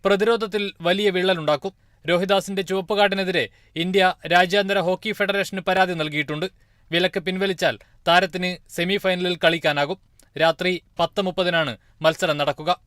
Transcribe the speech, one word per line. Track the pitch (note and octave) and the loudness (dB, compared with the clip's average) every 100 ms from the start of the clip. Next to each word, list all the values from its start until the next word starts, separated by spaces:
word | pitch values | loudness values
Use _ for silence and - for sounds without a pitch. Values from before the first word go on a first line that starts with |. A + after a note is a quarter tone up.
പ്രതിരോധത്തിൽ | G3 G3 A3 A#3 G#3+ G#3+ G3+ - | 2 2 2 0 -2 -6 -6 -4
വലിയ | E3 G3 G#3 F#3 | -2 2 0 0
വിള്ളലുണ്ടാക്കും. | F#3 F3+ D3+ D3 - _ _ _ - | 0 0 0 -2 -4 _ _ _ -2
രോഹിദാസിന്റെ | F3 F#3+ G3 F#3+ G3 F3+ | 0 2 0 0 -6 -4
ചുവപ്പ് | F#3+ F3 G#3 | -4 -2 2
കാർഡിനെതിരെ | G3+ G3 F#3 F3+ A2+ _ _ - | 2 2 -2 -2 -2 _ _ -6
ഇന്ത്യ | F3+ F#3+ F#3 - - | 0 2 2 0 2
രാജ്യാന്തര | F3 F#3 G3+ G3 G3 | 2 4 2 0 0
ഹോക്കി | F3 F#3 A3 G#3 | 0 -2 -4 -4
ഫെഡറേഷന് | G3 G3 F#3 F#3+ F3 | -2 -2 -2 -4 -2
പരാതി | F#3 F#3 E3+ | 2 2 0
നൽകിയിട്ടുണ്ട്. | D3+ D3 D3 D3+ F#3 _ _ _ _ | -4 -4 -4 -4 -6 _ _ _ _
വിലക്ക് | E3+ F3+ G3 | 0 0 -2
പിൻവലിച്ചാൽ | D#3+ F#3 G3 F#3 E3+ A2 _ _ - | -6 -4 -2 0 -2 -2 _ _ 2
താരത്തിന് | F3 F#3 F3+ F3+ F3+ _ - | 4 2 -4 -6 -8 _ -6
സെമി | F3 G3+ | -2 -2
ഫൈനലിൽ | F#3+ F3+ F3+ F3 | -2 -2 -2 0
കളിക്കാനാകും. | E3 E3 D#3 D3 C#3+ F#3+ _ _ _ - | 0 2 0 0 -2 -4 _ _ _ 0
രാത്രി | E3 D#3+ F3+ F3+ _ - | 0 2 -2 -4 _ -4
പത്ത് | E3 - F#3+ | -4 -2 -4
മുപ്പതിനാണ് | F3+ F3+ E3+ D3+ A2 _ _ | -2 0 0 -2 -6 _ _
മത്സരം | D#3 D#3+ F3 D3 | 0 0 -2 0
നടക്കുക. | D3 C#3+ D#3 F3+ | -2 -2 -4 -4